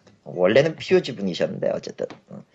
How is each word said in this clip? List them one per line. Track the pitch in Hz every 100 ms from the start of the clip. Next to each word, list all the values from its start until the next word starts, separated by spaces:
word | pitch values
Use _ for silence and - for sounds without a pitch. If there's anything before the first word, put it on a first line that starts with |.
| _ _
원래는 | 73 85 90 120 160 -
피오지 | - 185 143 104
분이셨는데, | 98 85 - 92 -
어쨌든. | - - - - - _ - -